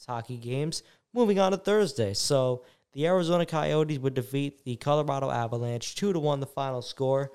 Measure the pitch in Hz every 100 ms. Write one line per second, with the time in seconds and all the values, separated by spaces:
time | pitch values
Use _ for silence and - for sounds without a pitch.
0 | - 120 110 123 117 131 151 - - _
1 | _ 233 226 196 190 190 196 214 190 123
2 | 104 101 - 139 127 123 - _ _ 135
3 | 160 185 165 175 170 160 151 151 151 143
4 | 131 131 113 139 139 - - 117 147 147
5 | 147 139 135 120 117 120 120 120 - -
6 | 202 175 147 143 135 - 135 127 - -
7 | 131 135 139